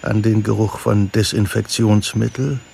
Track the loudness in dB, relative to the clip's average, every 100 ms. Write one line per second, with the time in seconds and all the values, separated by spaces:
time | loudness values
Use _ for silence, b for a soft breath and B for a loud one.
0 | -2 0 2 2 0 0 -2 -2 0 0
1 | 2 0 0 0 0 -2 -4 0 4 2
2 | 2 -2 -4 -2 -4 -4 -8